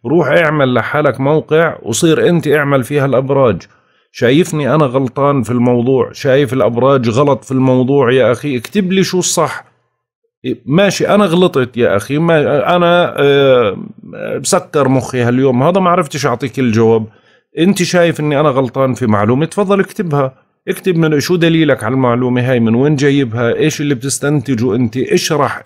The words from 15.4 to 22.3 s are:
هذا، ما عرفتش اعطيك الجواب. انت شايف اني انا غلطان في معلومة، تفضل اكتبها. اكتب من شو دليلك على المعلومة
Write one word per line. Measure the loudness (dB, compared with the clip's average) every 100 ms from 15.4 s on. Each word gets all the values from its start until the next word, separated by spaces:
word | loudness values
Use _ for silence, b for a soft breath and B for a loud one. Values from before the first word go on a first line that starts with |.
| 2 2
هذا، | 2 2
ما | 2
عرفتش | 0 -2 -4 -4
اعطيك | -4 -6 -4
الجواب. | 0 2 2 2 -2 b b b b -2
انت | 0 0
شايف | 0 2 2 0
اني | -2 0
انا | 0
غلطان | 0 -2 -2 -2
في | 0 0
معلومة، | 0 2 0 -2
تفضل | -2 -2 0
اكتبها. | -2 -4 -4 -2 -2 -6 b b -10
اكتب | -6 -2 0
من | 2 0
شو | 0 0
دليلك | 2 2 2 0
على | -2
المعلومة | -2 0 0 0